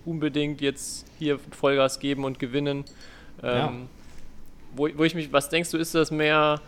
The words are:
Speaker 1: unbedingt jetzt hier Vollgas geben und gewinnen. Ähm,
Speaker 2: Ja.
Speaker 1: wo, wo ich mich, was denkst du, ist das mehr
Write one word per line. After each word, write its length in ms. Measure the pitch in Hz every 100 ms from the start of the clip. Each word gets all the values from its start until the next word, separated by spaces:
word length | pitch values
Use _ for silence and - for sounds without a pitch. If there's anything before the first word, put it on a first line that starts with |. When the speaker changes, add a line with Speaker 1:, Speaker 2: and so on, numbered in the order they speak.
| 170
Speaker 1:
unbedingt 540 | 165 151 143 147 139
jetzt 440 | 139 135 - - - -
hier 220 | 147 139 -
Vollgas 480 | - 139 139 135 -
geben 240 | 139 139 135
und 140 | 127
gewinnen. 440 | 127 139 143 139 139 - - - - -
Ähm, 140 | 123 123
Speaker 2:
Ja. 140 | 123 123 127 - - - - - - - - 135
Speaker 1:
wo, 120 | 147 143
wo 80 |
ich 120 | 160 170
mich, 180 | 147
was 160 | 139 -
denkst 220 | 165 170
du, 60 | 160
ist 180 | 165 165
das 160 | 151
mehr 500 | 156 151 156 151 151